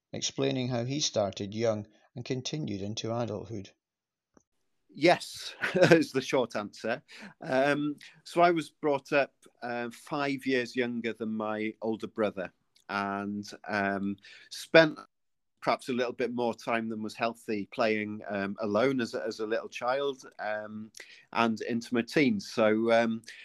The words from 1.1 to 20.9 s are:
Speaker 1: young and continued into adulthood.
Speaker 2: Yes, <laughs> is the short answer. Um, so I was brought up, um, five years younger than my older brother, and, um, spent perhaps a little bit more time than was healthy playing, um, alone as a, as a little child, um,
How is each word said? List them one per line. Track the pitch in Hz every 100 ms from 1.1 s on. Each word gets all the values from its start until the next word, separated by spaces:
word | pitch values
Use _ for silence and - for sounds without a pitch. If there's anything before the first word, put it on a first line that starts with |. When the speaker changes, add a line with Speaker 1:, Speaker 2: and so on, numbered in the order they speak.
| - 101 - 104
Speaker 1:
young | 107 113 107 98 _ _
and | -
continued | 117 127 127 151 147 101
into | 101 110 113 117
adulthood. | 117 104 92 110 95 _ _ _ _ _ _ _ _ _ _ _ _
Speaker 2:
Yes, | - 160 165 - - - -
<laughs> | -
is | 185 170 165 135
the | 135
short | 127 139 117
answer. | 110 104 - 110 127 - - 202 -
Um, | 165 131 143 143 147 147 - -
so | - 170
I | 175
was | 170 147
brought | _ 151 139 -
up, | 147 131 _ - _
um, | 123 120 120
five | 117 - 151 143 135
years | 131 131 120 127
younger | 120 120 113
than | 107 110
my | 110 107 107 107 -
older | 113 107 107
brother, | - 104 95 87 - _ _ -
and, | 101 98 98 101 104 101 - -
um, | 104 98 98 98 98 - - -
spent | - - 160 160 151 - _ _ _ _ _
perhaps | - 117 -
a |
little | 120 120
bit | 117 120
more | 123 120
time | 107 - 117 113
than | 110
was | 107 -
healthy | 117 113 - 104 95
playing, | - 113 110 104 107 -
um, | 101 98 101
alone | 110 104 135 131
as | 113
a, | - 104
as | 104
a | 107
little | 110 104
child, | - 123 135 143 131 127 -
um, | 101 107 107 107 107